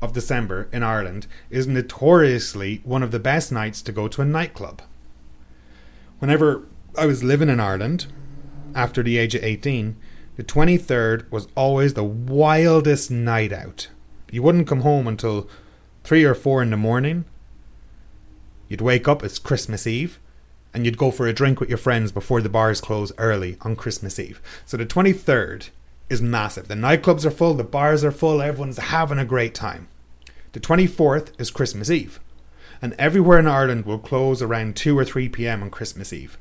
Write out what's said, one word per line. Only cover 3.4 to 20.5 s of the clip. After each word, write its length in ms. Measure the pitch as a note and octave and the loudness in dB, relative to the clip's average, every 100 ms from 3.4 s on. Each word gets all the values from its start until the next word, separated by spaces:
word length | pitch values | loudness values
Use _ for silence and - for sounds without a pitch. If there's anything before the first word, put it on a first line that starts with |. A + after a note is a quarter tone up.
| D#3 | -2
nights 300 | A#2+ A2 G2+ | -4 -6 -8
to 80 | - | -8
go 160 | G2+ G#2 | -6 -6
to 140 | - | -2
a 40 | C#3 | -2
nightclub. 560 | D#3 E3+ - - - - - - - - - - - - - - - - - | 0 -4 -8 -14 -14 -20 -20 -20 -20 -20 -20 -20 -20 -20 -20 -20 -20 -20 -6
Whenever 440 | C3+ D3+ D#3 C3 - - - - | 0 4 4 2 -6 -20 -10 0
I 80 | D#3 | 0
was 180 | B2+ | 2
living 260 | B2 C#3+ D#3 | 2 2 4
in 100 | B2 | 2
Ireland, 480 | G#2 F#2+ G#2+ F3 - - - - - - - | 0 0 -2 -4 -6 -12 -14 -14 -14 -14 -10
after 300 | C3+ A#2+ - | -2 -2 0
the 140 | A#2 A#2 | 0 2
age 180 | A2+ A#2 | 0 0
of 80 | |
eighteen, 540 | A2 G#2 C#3+ C3 G#2+ G#2+ - - - - | -4 -4 -2 -2 -4 -8 -14 -18 -16 -14
the 60 | |
twenty-third 880 | A#2 D3 E3 F3 F3+ B2 A2+ A2+ - | -2 4 6 4 2 2 2 0 -4
was 200 | A2 G2+ - | -8 -6 0
always 380 | C3+ C3+ C#3 | 2 4 2
the 120 | C3+ G#2 | 0 -4
wildest 1040 | A2 B2 C#3 D3+ D#3 E3 D#3+ D3 C#3+ - | -4 -2 4 4 6 6 6 4 2 0
night 400 | A#2+ A#2 A#2 G#2+ | -2 0 0 -2
out. 380 | F#2 F#2 - - - - - - | -4 -12 -14 -16 -16 -20 -20 -10
You 100 | A#2+ | 2
wouldn't 260 | C#3 F3 E3 | 4 4 2
come 140 | C3+ | 2
home 260 | C#3 D3 A#2+ | 2 2 0
until 420 | A2 A2+ G#2 - - - - - - - | -2 -2 -4 -6 -16 -20 -20 -20 -20 2
three 180 | D#3+ | 4
or 100 | D3+ | 6
four 280 | B2+ C#3+ C3+ | 4 0 0
in 80 | A#2 | 0
the 80 | G#2+ | 0
morning. 480 | G#2+ A#2+ C#3 E3+ E3 - - - - - - - - - - - - - - | 0 0 0 -4 -8 -16 -20 -20 -20 -20 -20 -20 -20 -20 -20 -20 -20 -20 -14
You'd 100 | G2+ | -4
wake 300 | A2+ B2+ D3 | 0 2 2
up, 140 | D3 | 0
it's 160 | G#2 - | -2 -10
Christmas 460 | - C3 - G#2+ A#2 | -2 -2 -2 -6 -4
Eve, 340 | A2+ E3+ - - - - | -4 -6 -10 -20 -20 -20